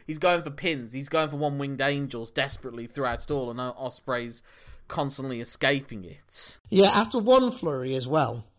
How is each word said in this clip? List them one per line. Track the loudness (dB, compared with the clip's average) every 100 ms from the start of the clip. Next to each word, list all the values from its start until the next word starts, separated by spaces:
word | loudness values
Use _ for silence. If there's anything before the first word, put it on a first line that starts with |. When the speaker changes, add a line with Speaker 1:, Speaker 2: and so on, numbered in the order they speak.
| -10
Speaker 1:
He's | 0
going | 2 2
for | 0
pins, | -4 -2 -2 -6
he's | -10 -2
going | 0 0
for | 0
one-winged | -2 -2 -4 0
angels | 0 0 -4 -6 -4
desperately | -2 -2 -4 -8 -10 -10
throughout | -4 -2 -2
it | -2
all, | -2 -2
and | -4
O-, | -6 -6
Ospreay's | -8 -8 -4 -4 -4 -10 -18 -20 -20 -20 -8
constantly | -4 -2 -4 -6 -6
escaping | -4 0 2 2 -2 -12
it. | -14 -18 -6 0 0 -2 2
Speaker 2:
Yeah, | 6 8
after | 6 2 2
one | 6 6 6
flurry | 0 -2 -2 -2 -2
as | 0
well, | 2 2 -2 -10